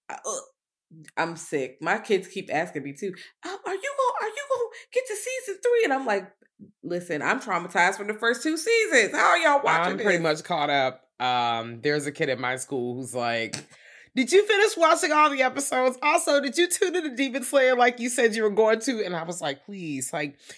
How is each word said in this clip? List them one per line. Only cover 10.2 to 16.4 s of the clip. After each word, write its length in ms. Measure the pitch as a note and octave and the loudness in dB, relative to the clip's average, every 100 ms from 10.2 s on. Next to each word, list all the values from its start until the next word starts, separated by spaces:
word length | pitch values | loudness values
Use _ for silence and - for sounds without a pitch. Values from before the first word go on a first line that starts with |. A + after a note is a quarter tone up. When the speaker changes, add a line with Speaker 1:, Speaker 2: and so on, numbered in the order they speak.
Speaker 2:
much 200 | E3 D#3 | 2 -2
caught 260 | - E3+ D3 | -2 -2 2
up. 360 | C#3+ C3 B2+ _ - | 2 0 -2 _ -4
Um, 600 | B2+ B2 A#2+ A#2 A#2 A#2 | 0 2 0 -2 -4 -4
there's 240 | C#3+ D3+ C#3 | -2 -2 -2
a 60 | |
kid 180 | C#3+ D3+ | -4 -2
at 80 | A#2+ | -2
my 180 | B2+ B2+ | -4 -4
school 380 | - C3+ A#2+ | -6 -6 -6
who's 200 | B2 B2+ | -6 -8
like, 400 | B2 A#2+ A#2 A2+ - - - - - - A#3 | -6 -2 -2 -4 -6 -12 -20 -20 -20 -6 -2
"Did 160 | B3+ | 4
you 140 | F#4 G#4 | 4 4
finish 300 | G4+ G#4 F4+ | 4 2 4
watching 360 | D#4+ E4 E4+ | 4 4 2
all 160 | D4+ D4+ | 4 4
the 120 | C#4 | 4
episodes? 560 | B3+ C4 C#4 B3+ B3+ B3+ | 0 0 -2 0 0 0
Also, 380 | - E4 E4 C#4+ | 2 2 2 2